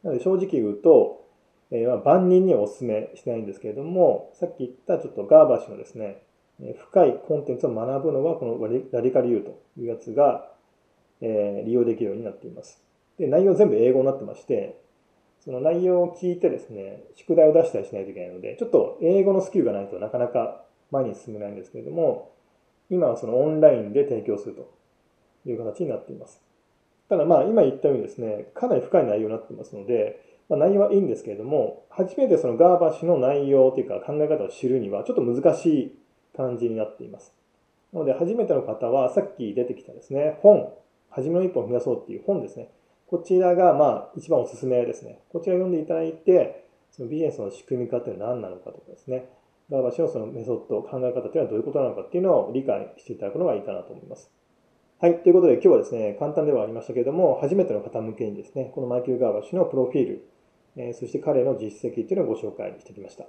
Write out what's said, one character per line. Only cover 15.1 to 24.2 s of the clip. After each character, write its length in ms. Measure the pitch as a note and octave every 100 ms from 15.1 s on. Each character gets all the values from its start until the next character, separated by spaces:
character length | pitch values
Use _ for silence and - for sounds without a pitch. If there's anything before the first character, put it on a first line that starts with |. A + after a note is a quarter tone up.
| _ _ _
そ 120 | -
の 100 | B2+
内 240 | D3+ F3 F3+
容 160 | F3+
を 140 | F3 F3
聞 160 | F3+
い 60 | F3
て 100 | F3
で 100 | -
す 100 | -
ね、 340 | G#2+ G2 G2+ - -
宿 200 | - E3
題 140 | D#3
を 40 |
出 100 | E3
し 80 | E3
た 80 | G#2+
り 60 | -
し 80 |
な 80 | G#2
い 40 | F#2+
と 60 |
い 20 |
け 60 | F#2+
な 80 | F2+
い 20 |
の 120 | F2+
で、 160 | G#2+ -
ち 60 | A#3
ょ 20 |
っ 20 |
と 280 | C#3+ - -
英 220 | E3 G3
語 100 | F#3+
の 80 | F#3+
ス 100 | F#3
キ 80 | F#3+
ル 60 | A#2
が 60 |
な 100 | G2+
い 60 | G2
と 100 | F2+
な 100 | G#2
か 80 | B2
な 100 | A#2+
か 380 | B2+ A2+ - - _ _
前 140 | C#3 B2
に 100 | G2
進 180 | -
め 60 | G#2+
な 80 | G#2
い 40 |
ん 40 | G2+
で 80 |
す 80 | F#2
け 60 | A#2
れ 60 | B2
ど 60 |
も、 420 | D#3+ D#3 B2 - _ _ _ _ _ _
今 180 | F3+ D3
は 100 | A#2
そ 100 | A2+
の 120 | B2
オ 80 | D3+
ン 120 | D#3
ラ 140 | D#3
イ 40 | B2
ン 140 | G#2
で 140 | C3 C#3+
提 160 | A2+